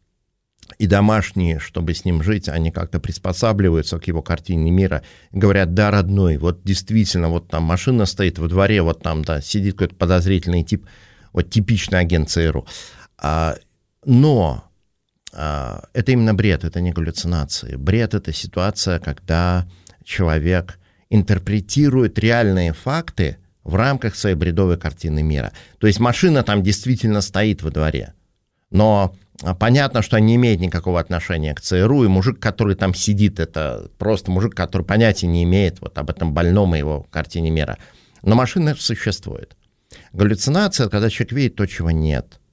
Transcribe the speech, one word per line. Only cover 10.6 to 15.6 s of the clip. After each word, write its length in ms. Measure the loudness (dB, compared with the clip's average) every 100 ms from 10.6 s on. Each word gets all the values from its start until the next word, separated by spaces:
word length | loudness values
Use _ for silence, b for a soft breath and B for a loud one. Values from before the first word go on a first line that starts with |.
тип, 220 | 0 -4 -6 b b b b
вот 180 | -4 -2
типичный 500 | 0 2 0 0 0
агент 300 | 2 2 0
Ц 120 | 0
Р 160 | 0 0
У". 80 | -6 B B B B _
А, 380 | -4 -2 -2 -4 _ _ _ _
но, 640 | 4 6 6 4 0 -2 -10 _ _ _ _ _ -18
а, 520 | -8 -6 -6